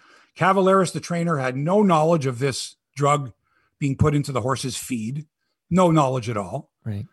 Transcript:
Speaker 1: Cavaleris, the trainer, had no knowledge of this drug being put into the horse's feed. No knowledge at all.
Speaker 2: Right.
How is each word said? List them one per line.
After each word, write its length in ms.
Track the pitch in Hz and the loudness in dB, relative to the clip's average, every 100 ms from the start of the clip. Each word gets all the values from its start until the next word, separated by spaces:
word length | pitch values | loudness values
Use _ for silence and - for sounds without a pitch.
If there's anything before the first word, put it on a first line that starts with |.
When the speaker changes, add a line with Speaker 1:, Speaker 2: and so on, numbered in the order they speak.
| _ _ _ - | _ _ _ -2
Speaker 1:
Cavaleris, 540 | 175 196 185 190 180 | 2 4 4 4 2
the 80 | 160 | -4
trainer, 380 | - 175 170 147 | -6 -4 -2 -2
had 180 | 127 131 | -2 -2
no 260 | 151 202 | 0 2
knowledge 420 | 202 160 160 170 131 | 4 4 4 2 0
of 140 | 117 | -2
this 360 | 139 120 - - _ 131 | -4 -4 -10 -16 _ -2
drug 360 | 143 147 127 - _ _ _ _ | 2 2 -2 -14 _ _ _ _
being 160 | 143 131 | -4 2
put 200 | 151 147 | 2 2
into 160 | 143 | -2
the 100 | 165 | -4
horse's 340 | 120 135 131 - | -2 -2 -4 -8
feed. 480 | - 120 110 143 - _ _ _ _ | -8 -6 -6 -8 -12 _ _ _ _
No 220 | 175 175 | 2 4
knowledge 380 | 160 135 131 113 | 4 2 0 -4
at 80 | 107 | -6
all. 340 | 92 131 - _ | -6 -10 -12 _
Speaker 2:
Right. 220 | 117 104 - | -10 -10 -10